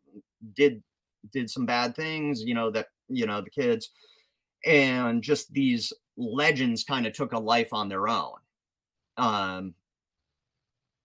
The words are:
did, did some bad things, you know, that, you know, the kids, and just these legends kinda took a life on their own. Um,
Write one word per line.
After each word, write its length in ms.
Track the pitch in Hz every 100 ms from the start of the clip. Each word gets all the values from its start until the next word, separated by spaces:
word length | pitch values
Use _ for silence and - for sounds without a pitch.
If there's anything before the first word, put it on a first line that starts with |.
| _ 104 - _ 110
did, 300 | 101 143 113 - _ _ _ 107
did 180 | 135 113
some 160 | - 120
bad 300 | 120 120 120
things, 460 | 156 156 147 131
you 120 | 113
know, 160 | 117 113
that, 160 | 101 - _ -
you 160 | 127 110
know, 160 | 104
the 80 | 92
kids, 400 | - 123 113 - - - _ _ _ _ _ 156
and 560 | 151 135 127 120 117
just 300 | 110 147 -
these 400 | 139 135 120 - - _ -
legends 640 | 120 123 156 143 127 113
kinda 280 | - 135 113
took 220 | - 131
a 60 | 117
life 340 | 110 117 113
on 160 | 110 101
their 180 | 98 104
own. 280 | 110 71 - _ _ _ _ _ _ _ -
Um, 580 | 120 104 95 92 95 85 _ _ _ _ _ _ _ _ _ _ _ _